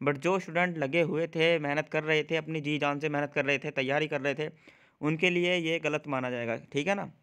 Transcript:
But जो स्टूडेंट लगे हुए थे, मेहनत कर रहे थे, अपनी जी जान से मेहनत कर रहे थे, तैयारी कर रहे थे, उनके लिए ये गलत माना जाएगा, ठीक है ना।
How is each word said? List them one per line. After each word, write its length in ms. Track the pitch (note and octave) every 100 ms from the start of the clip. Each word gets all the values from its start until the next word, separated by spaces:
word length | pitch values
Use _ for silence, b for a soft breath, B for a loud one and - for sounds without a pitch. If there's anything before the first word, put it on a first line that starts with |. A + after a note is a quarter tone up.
But 160 | C#3 C#3
जो 220 | E3 D#3
स्टूडेंट 400 | E3 E3 F3+ D#3+
लगे 240 | C3+ E3
हुए 240 | D3+ D3 E3
थे, 300 | D#3+ E3 E3
मेहनत 300 | C#3+ D3 D3+
कर 160 | D#3
रहे 180 | D#3 D3+
थे, 140 | D3+ D#3+
अपनी 240 | D#3 D#3+
जी 160 | C#3+ D3+
जान 220 | C#3+ C#3+
से 80 | D3+
मेहनत 240 | D3 C#3+
कर 120 | D3
रहे 140 | C#3 C#3
थे, 120 | D3+
तैयारी 360 | C#3 C3 D3 D#3
कर 120 | C#3+
रहे 140 | C#3 C#3
थे, 120 | D#3 - b b b b
उनके 300 | D3+ D#3+ F3+
लिए 260 | F3 F3 F3+
ये 220 | D#3+ E3
गलत 300 | D3 D3 D3+
माना 220 | C3 B2+
जाएगा, 260 | A#2+ A#2 A#2 -
ठीक 140 | C#3+ D3+
है 80 |
ना। 160 | G3+ D3+ -